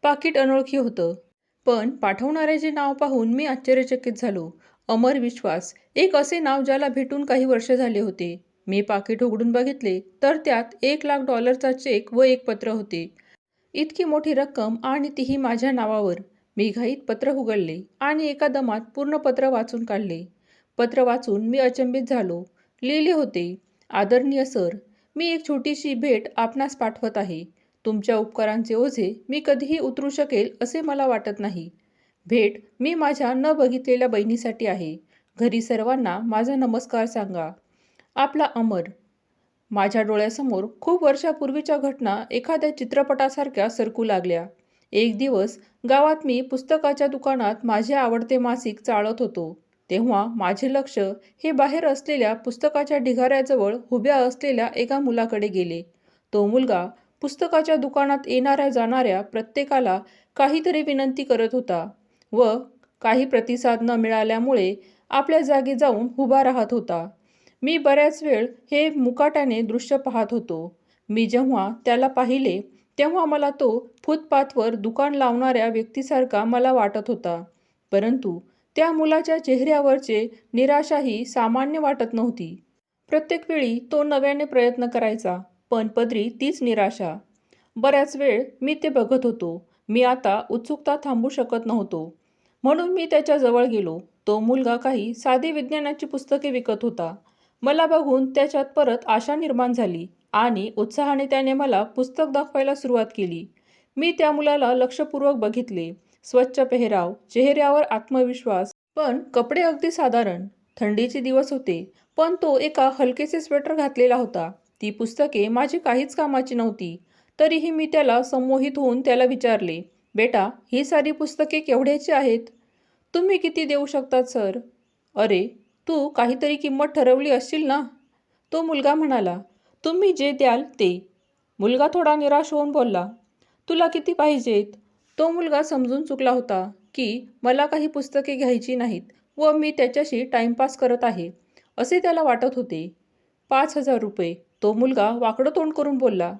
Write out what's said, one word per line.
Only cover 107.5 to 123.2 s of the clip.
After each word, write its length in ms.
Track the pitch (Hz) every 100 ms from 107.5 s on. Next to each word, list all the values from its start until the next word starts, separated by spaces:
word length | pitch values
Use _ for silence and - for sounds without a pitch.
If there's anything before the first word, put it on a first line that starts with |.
| 285 285 285
आत्मविश्वास, 920 | 302 220 226 262 247 247 247 190 190 - _ -
पण 220 | 294 254
कपडे 420 | - 247 240 294
अगदी 300 | 339 294 330
साधारण. 560 | 330 277 233 214 175 196 _ _ -
थंडीचे 400 | 214 208 247 247
दिवस 320 | 254 262 262
होते, 400 | 269 262 170 185 _ _ -
पण 180 | 320
तो 240 | 359 330 269
एका 320 | 302 311 262 262
हलकेसे 420 | 254 254 302 330
स्वेटर 340 | 311 285 285
घातलेला 420 | 311 285 269 247 247
होता. 360 | 240 - 165 190 _ _
ती 80 | 214
पुस्तके 580 | 208 226 - 294 254 208
माझी 300 | 233 277 339
काहीच 360 | 294 247 277
कामाची 400 | - 302 262 262
नव्हती, 420 | 240 233 208 180 170 _ _ _ -
तरीही 300 | 311 320 320
मी 160 | 320 311
त्याला 360 | 311 277 233
संमोहित 500 | 254 262 254 269 277 277
होऊन 240 | 262 240
त्याला 240 | 269 247
विचारले, 580 | 254 254 247 214 185 165 175 _ _
"बेटा, 360 | 202 247 240 196 - _
ही 120 | 247
सारी 260 | 277 320 294
पुस्तके 500 | 311 302 - 302 311
केवढ्याची 520 | 311 247 262 294 277
आहेत?" 280 | 294 269 233 226 _ _ _ _ _ _
"तुम्ही 240 | 339